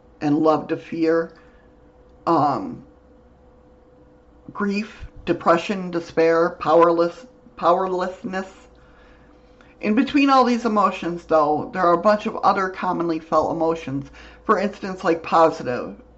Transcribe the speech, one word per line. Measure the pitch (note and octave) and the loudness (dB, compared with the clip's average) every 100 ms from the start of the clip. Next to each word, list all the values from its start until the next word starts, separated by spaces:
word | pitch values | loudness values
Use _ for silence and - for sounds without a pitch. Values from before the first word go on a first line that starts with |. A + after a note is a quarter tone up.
| _ - | _ -6
and | D3 D3 | -2 2
love | D#3 D3+ F3 | 2 2 0
to | D#3 | -8
fear, | - E3 D#3+ E3 E3+ - - - - _ - _ - - - | -8 -4 0 0 -2 -10 -20 -20 -20 _ -20 _ -20 -10 0
um, | E3 C#3+ B2 F#2 C3 - _ _ _ _ _ _ - - _ _ _ - _ _ - - | 2 2 -2 -6 -12 -18 _ _ _ _ _ _ -20 -20 _ _ _ -20 _ _ -20 -16
grief, | - G3+ G3+ A3 - - - - | -6 -4 -2 -6 -12 -18 -12 -6
depression, | E3+ - E3+ - G3 F3+ | -2 2 2 0 -6 -4
despair, | E3+ E3+ - E3 E3 E3+ F3 | -6 -6 0 2 4 2 -2
powerless, | D3+ D#3+ E3+ E3+ E3+ - - _ - - | 2 6 6 4 0 -2 -20 _ -20 -4
powerlessness. | E3 F3+ F#3 F3+ F#3 - - F#3+ G3 - - - - - - - _ - _ _ - - | 0 2 0 -4 -6 -8 -10 -8 -10 -14 -20 -20 -20 -20 -20 -20 _ -20 _ _ -20 -8
In | G#3+ G#3+ | -2 0
between | C#4 D4 C#4 | 2 2 4
all | C4+ | 4
these | B3 A#3+ A#3 | 4 2 0
emotions, | G#3+ G3 G3 E3+ E3+ - | 2 0 0 -6 -8 0
though, | D#3+ D3+ D3+ - | 2 2 0 -4
there | F#3 | -2
are | F3 | 2
a | E3+ | 2
bunch | F#3 G#3 G#3+ | 2 2 0
of | - | -2
other | - G3 F#3+ | 0 0 -2
commonly | F#3+ F#3 E3+ E3+ D#3+ | -4 -4 -2 -2 -4
felt | D#3+ D#3 - E3 | -2 0 0 0
emotions. | D#3+ E3 - C#3 C#3 - - - - | -2 -2 -4 -8 -8 -16 -20 -10 -2
For | G3+ | 0
instance, | G3+ - G3 F#3+ | 0 -6 -10 -6
like, | F#3+ E3 | -2 -2
positive | - F3 D#3+ D3 D3 A#2+ D#2+ G2+ - | 0 4 4 2 -6 -6 -8 -12 -20